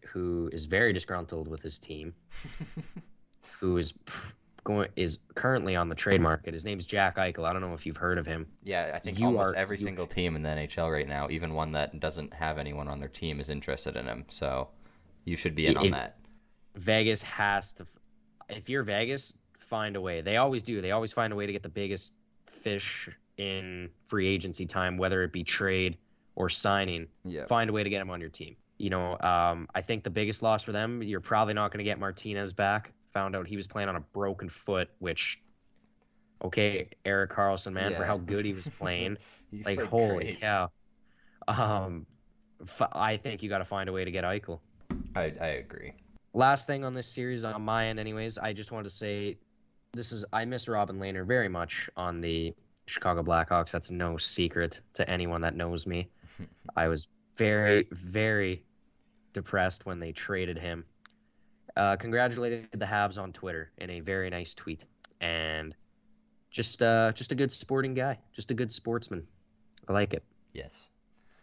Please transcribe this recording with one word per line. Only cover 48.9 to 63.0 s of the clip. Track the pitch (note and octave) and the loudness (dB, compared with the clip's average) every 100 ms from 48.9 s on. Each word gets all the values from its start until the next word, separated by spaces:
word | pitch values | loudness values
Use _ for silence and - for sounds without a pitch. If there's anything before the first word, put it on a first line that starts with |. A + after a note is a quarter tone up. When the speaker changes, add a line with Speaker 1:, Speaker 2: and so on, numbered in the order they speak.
Speaker 1:
say, | - G#2 G2+ G2+ - _ _ _ _ - | -4 -4 -2 -4 -6 _ _ _ _ -12
this | A#2+ A#2 | -4 -4
is, | A2+ G#2 | -4 -2
I | A2 | -2
miss | A#2 B2 - | 0 -4 0
Robin | G#2+ G2 F#2+ | 0 0 -2
Lehner | G2 F#2+ | -4 -4
very | F#2 B2+ G2+ | 2 2 2
much | F2 E2 - - - | 0 -4 -4 -6 -4
on | F2+ E2+ | -4 -2
the | E2+ E2 E2 - _ _ - | 0 0 -2 -6 _ _ -10
Chicago | - F#2 E2+ | -2 2 2
Blackhawks. | E2 E2 D#2+ E2+ E2 | 4 4 6 2 2
That's | E2+ - | -2 -2
no | F2+ F2 D#2+ | -2 -2 0
secret | - - E2+ E2+ E2+ - - | 0 2 2 2 0 -2 -10
to | - - | -4 0
anyone | F2+ F2 E2+ | 0 0 0
that | E2 | 0
knows | F2 E2+ E2+ F#2+ | 0 -2 -2 -2
me. | F2 F2+ _ - - | -4 -4 _ -20 -16
Speaker 2:
<laughs> | F2 - - - | -16 -16 -6 0
Speaker 1:
I | E2 | 2
was | D#2 - _ _ - | 2 -4 _ _ 2
very, | G#2+ G#2+ G#2 G#2 - | 4 6 6 6 4
very | F2 F2+ G#2+ A2 G#2+ F#2+ F2+ - _ _ _ _ _ _ | -4 -4 2 4 4 2 -2 -8 _ _ _ _ _ _
depressed | G2+ - G2 F#2 - F#2+ | -8 0 2 2 0 -6
when | F2 | -6
they | E2+ | -6
traded | D#2 - F#2+ F2+ D#2+ | -8 -4 -2 -2 -4
him. | F2 E2 - _ - _ _ _ _ _ - - | -6 -8 -10 _ -20 _ _ _ _ _ -4 2
Uh, | G2+ G2 | 4 4
congratulated | A#2 A#2 B2 A#2+ A#2+ A#2 A2 | 2 4 4 2 -2 -2 -6
the | G#2 | -6
Habs | G2 G#2+ | 0 2